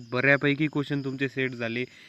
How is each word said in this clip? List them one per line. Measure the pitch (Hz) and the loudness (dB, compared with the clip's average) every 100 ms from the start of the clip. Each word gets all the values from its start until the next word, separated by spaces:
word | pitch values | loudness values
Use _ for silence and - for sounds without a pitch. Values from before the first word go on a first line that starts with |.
| 117 | -2
बऱ्यापैकी | 123 131 143 147 139 156 | 2 4 4 4 2 0
क्वेश्चन | 147 139 143 | 0 -2 -2
तुमचे | 135 131 135 | -4 -4 -4
सेट | 135 131 | -2 -4
झाले. | 123 117 117 127 - | -2 -4 -4 -6 -10